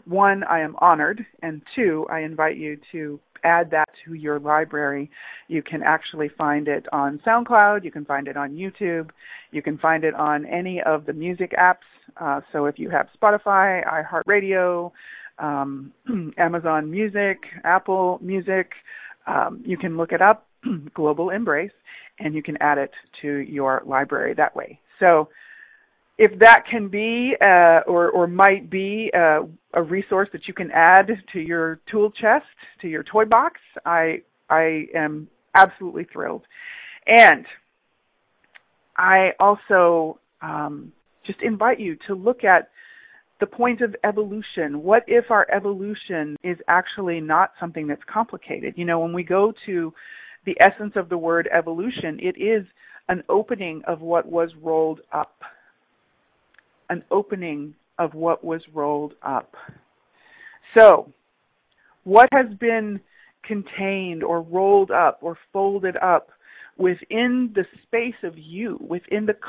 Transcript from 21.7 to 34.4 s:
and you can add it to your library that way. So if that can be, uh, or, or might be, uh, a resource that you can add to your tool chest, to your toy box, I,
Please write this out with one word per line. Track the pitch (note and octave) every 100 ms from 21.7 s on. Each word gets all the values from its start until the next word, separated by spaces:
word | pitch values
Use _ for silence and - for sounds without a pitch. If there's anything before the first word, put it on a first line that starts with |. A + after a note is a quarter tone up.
| - - - - -
and | D#3
you | D#3
can | C#3+ D3
add | D3 C#3+
it | C#3 - - -
to | D3 C#3+
your | C#3 C#3+ C3+ C3 -
library | C3+ C#3+ C#3+ B2+
that | - D3 -
way. | - - _ _
So | F#3 D#3+ D3+ - - - - _ _ _ _ -
if | A3 F#3
that | A3+ A#3 -
can | A#3 G3+
be, | G3+ A3 A#3 B3 -
uh, | G3+ F3+ E3+ E3 -
or, | F#3 B3+
or | F3+ F3
might | F3+ G3 G3 D#3+
be, | F#3+ G3 G#3 A3
uh, | F3+ E3 D3+ D#3+ E3 _
a | E3+
resource | D#3+ F#3+ - F#3+ G3+
that | D#3+ -
you |
can | F#3 E3+
add | D#3+ E3 F#3+ G3 G#3 -
to | F#3+
your | D#3+ E3+ D#3+ D#3+ -
tool | A3 G#3
chest, | - A3 C#4 - _ - -
to | F3
your | D#3
toy | - G#3+ A3
box, | A3+ - - _ -
I, | E3+ E3+ E3 D#3+ - _